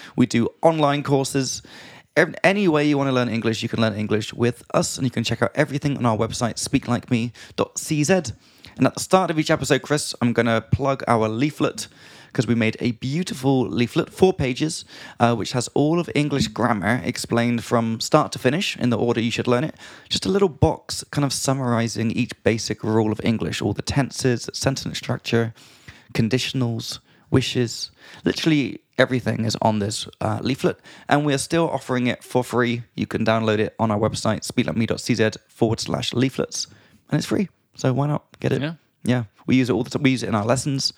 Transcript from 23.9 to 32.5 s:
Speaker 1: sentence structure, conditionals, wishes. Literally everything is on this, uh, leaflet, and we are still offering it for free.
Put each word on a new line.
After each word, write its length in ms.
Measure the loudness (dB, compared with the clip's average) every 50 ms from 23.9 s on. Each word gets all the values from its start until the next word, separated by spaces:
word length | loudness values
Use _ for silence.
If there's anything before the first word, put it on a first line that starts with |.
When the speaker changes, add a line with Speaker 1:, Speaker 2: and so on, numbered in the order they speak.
| 0 0 0 -2 -2 0 0 0 0 0 -2 -8 -8
Speaker 1:
sentence 440 | -4 -2 -2 -2 -2 -4 -8 -8
structure, 560 | -6 -6 -6 -6 -6 -2 0 0 0 0 -2 -4 -10 -20 -20 -20 -20 _ -20 -20 -20 _ -6 -2
conditionals, 880 | 0 0 2 0 0 -2 -2 -2 -2 -2 -2 -2 -4 -6 -8 -10 -12 -14 _ _ _ _ _
wishes. 600 | 2 2 2 0 0 -2 -2 -2 -4 -8 -10 -12 _ _ -20 -20 -18 -4 -2
Literally 560 | -2 -2 0 2 2 2 2 0 -2 -6 -10 _ _ _
everything 480 | 0 0 2 0 -2 -2 -2 -2 -2 -2
is 120 | -2 -2 0
on 180 | 0 0 0 0
this, 280 | -2 -4 -4 -6 -8 -12 -8 -6
uh, 180 | -4 -4 -4 -2
leaflet, 380 | -2 -4 -2 0 -2 -2 -2 -4 -10 -20 -20 -16 -2 0
and 160 | 2 2 2
we 80 | 2 0
are 40 | -2
still 280 | -2 0 0 0 0 0
offering 380 | -2 -4 -4 -2 -2 0 0
it 160 | 0 -2 -4 -6
for 200 | -2 -2 -2 0
free. 400 | 0